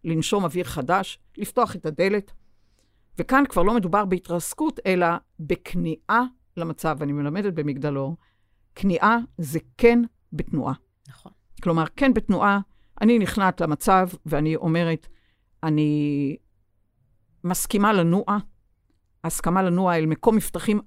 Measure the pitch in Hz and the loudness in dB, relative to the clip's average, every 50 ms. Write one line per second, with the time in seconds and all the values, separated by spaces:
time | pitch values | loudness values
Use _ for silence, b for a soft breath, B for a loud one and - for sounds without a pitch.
0 | - 160 165 160 156 - 208 202 185 160 151 180 175 120 - 156 127 143 180 196 | -6 -4 -2 -2 0 0 0 0 0 0 -2 -4 -6 -6 -6 -6 -2 0 0 0
1 | 190 - - - _ _ - - 208 - - 247 233 - - 175 - 160 147 - | 0 -4 -10 -18 _ _ -14 -12 -10 -4 -2 0 0 0 -2 -8 -8 -6 -2 0
2 | 175 196 208 208 202 - - - _ _ _ _ _ _ _ _ _ _ _ _ | 0 0 0 -2 -4 -6 -16 -20 _ _ _ _ _ _ _ _ _ _ _ _
3 | _ _ - - 160 - 262 269 285 - - - 170 208 233 240 185 170 180 208 | _ _ -8 -8 -2 2 4 4 4 4 2 2 4 4 4 2 0 2 0 0
4 | 208 185 190 180 - - 170 170 - - - - 311 311 - - - 190 185 180 | 0 0 -2 -4 -4 -4 -4 -4 -4 -6 -6 -4 -4 -4 -4 -4 -2 0 0 2
5 | 175 165 170 165 - _ _ - 156 143 180 - - - - 180 170 165 156 - | 2 0 0 -2 -6 _ _ -10 -6 -4 -4 -6 -6 -6 -4 -4 -2 -4 -4 -6
6 | _ - 214 233 254 254 - _ _ _ - 175 165 165 156 - - 160 151 139 | _ -2 0 0 0 -2 -6 _ _ _ -10 -8 -8 -8 -6 -4 -4 -4 -4 -2
7 | 156 143 143 147 143 143 160 202 202 202 165 160 147 147 135 135 147 147 143 139 | -4 -4 -4 -4 -4 -4 -4 -4 -4 -4 -4 -4 -4 -4 -4 -4 -4 -4 -4 -4
8 | 135 139 170 - _ _ _ _ _ _ _ _ _ _ _ - - 202 - - | -6 -6 -8 -10 _ _ _ _ _ _ _ _ _ _ _ -2 -2 0 0 2
9 | - 214 233 233 240 - _ - 165 131 156 160 - _ _ - 240 233 240 240 | 2 2 2 2 -2 -6 _ -10 -8 -6 -6 -6 -6 _ _ 4 6 6 6 6
10 | 233 - _ _ _ - - 147 - - - 143 - 127 131 - _ _ _ _ | 2 0 _ _ _ -12 -8 -8 -8 -6 -4 -4 -4 -4 -6 -8 _ _ _ _
11 | _ - - - - - _ _ _ _ - - - 170 165 165 160 151 - - | _ -20 -20 -20 -20 -20 _ _ _ _ -12 -6 -2 0 0 0 0 -2 -2 0
12 | 277 269 247 214 - - 190 - - 202 202 202 196 _ _ _ _ _ - - | 2 4 4 2 2 0 0 2 4 2 2 2 0 _ _ _ _ _ -6 0
13 | 208 220 240 226 196 - - 214 196 185 180 - 170 156 147 - - 226 190 185 | 4 4 4 4 2 0 0 0 0 0 0 0 -2 -2 -2 0 2 4 4 4
14 | 185 180 185 - - 147 156 147 156 156 160 - - 165 160 170 170 170 160 160 | 4 2 -4 -10 -8 -4 -2 -2 0 0 -2 -2 0 0 0 0 0 -2 -2 -4
15 | - - - _ _ _ _ _ _ _ _ - - 160 151 151 151 151 151 151 | -8 -12 -20 _ _ _ _ _ _ _ _ -8 -4 -2 0 0 2 0 0 0
16 | 147 147 143 143 139 135 - - _ _ _ _ _ _ _ _ _ _ _ _ | 0 -2 -2 -2 -2 -4 -6 -8 _ _ _ _ _ _ _ _ _ _ _ _
17 | _ _ _ _ _ _ _ _ - 175 180 - - - - 202 202 214 214 190 | _ _ _ _ _ _ _ _ -4 -4 -4 -4 -4 -2 0 2 2 4 4 4
18 | 165 165 175 208 - - 208 208 - - - _ _ _ _ _ _ _ _ _ | 4 4 2 0 0 0 -2 -4 -4 -8 -16 _ _ _ _ _ _ _ _ _
19 | _ _ _ _ - 131 - - - 165 180 190 190 180 175 180 190 180 170 165 | _ _ _ _ -8 -8 -6 -2 -2 0 2 2 2 2 2 2 2 2 2 2
20 | 156 156 156 - - 240 226 214 - - - 170 - 220 208 208 - | 0 0 0 0 2 2 2 2 0 -2 -8 -6 -2 -2 -2 -2 -2